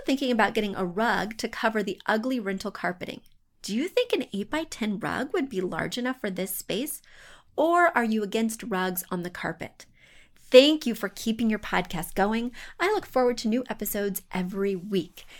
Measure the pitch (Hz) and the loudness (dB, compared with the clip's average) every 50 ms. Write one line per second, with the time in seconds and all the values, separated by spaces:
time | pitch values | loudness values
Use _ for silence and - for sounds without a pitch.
0 | 508 - 269 269 294 254 247 214 214 202 214 226 214 208 196 - 190 180 170 185 | 4 4 0 2 2 0 4 4 4 4 4 0 -2 -2 -2 -2 -4 -4 -2 0
1 | 220 233 208 180 - 214 220 - - - - - - 226 220 220 208 202 - - | 0 2 2 0 0 -4 -4 -6 -6 -8 -6 0 -2 0 0 0 -2 -2 -6 -6
2 | - - 202 220 220 254 269 247 208 190 196 190 - 208 - - - 180 180 180 | -2 0 0 0 2 0 -2 -2 -2 -4 -6 -4 -6 -8 -8 -4 -4 -4 -4 -4
3 | 180 - - - - - - _ _ _ _ _ - - 196 226 294 381 - 494 | -8 -10 -10 -12 -14 -20 -20 _ _ _ _ _ -10 -4 -2 -2 -2 0 0 0
4 | 494 480 466 349 247 - - 196 208 - - 302 330 320 - - 233 214 208 185 | 0 2 0 -2 -2 -4 -6 -6 -6 -4 -4 -4 -4 -6 -6 -6 -4 -4 -4 -4
5 | - 151 - - 254 294 - 381 269 269 - 185 185 180 - 160 160 165 170 247 | -4 -4 -2 -2 -4 -2 -2 -4 -4 -2 -4 -4 -4 -4 -2 -4 -4 -4 -4 -4
6 | 240 254 262 262 - 214 190 185 185 196 - - - - 160 196 262 302 - - | -4 -4 -4 -4 -6 -6 -4 -4 -6 -6 -6 -10 -6 -4 -4 -4 -4 -6 -8 -12
7 | _ - - - - - - - _ _ _ - 285 330 339 349 349 339 339 247 | _ -20 -20 -20 -20 -20 -20 -20 _ _ _ 0 2 4 6 6 4 4 4 2
8 | 240 226 220 220 208 202 208 220 226 226 220 - - 247 208 185 185 185 185 180 | 0 2 0 0 -2 0 0 0 0 0 -2 -6 -6 -4 -2 -2 0 -2 -2 -4
9 | - - - 180 170 175 175 - - 170 160 - - - - _ - - - _ | -6 -6 -6 -6 -6 -6 -8 -6 -6 -6 -6 -6 -10 -14 -14 _ -20 -20 -20 _
10 | - - - - - _ _ _ - - - 254 269 294 311 302 - 240 226 - | -20 -20 -20 -20 -20 _ _ _ -12 10 10 12 12 12 6 2 0 -2 -4 -2
11 | - 190 - - - 226 220 226 240 220 214 208 - - - 185 175 - - 175 | -6 -8 -8 -6 -2 -2 0 2 2 2 2 0 -2 0 0 0 0 0 -4 -6
12 | - - - - 190 202 220 226 233 247 240 - - - - - 330 370 427 403 | -6 -6 0 2 2 2 2 0 -2 -4 -8 -10 -16 -16 -6 -2 0 2 2 0
13 | - - - 262 254 247 247 233 - 220 214 254 254 - 214 - 214 208 - 214 | -2 0 0 2 2 2 2 0 0 0 0 0 -2 -4 -6 -6 -6 -6 -4 -2
14 | 202 202 190 - - _ - 185 180 180 202 196 196 202 196 185 165 214 196 190 | -2 -2 -4 -6 -10 _ -4 -4 -4 -4 -2 -2 0 0 0 -2 -4 0 0 0
15 | - - - - - - - | 0 -2 -10 -20 -20 -20 -20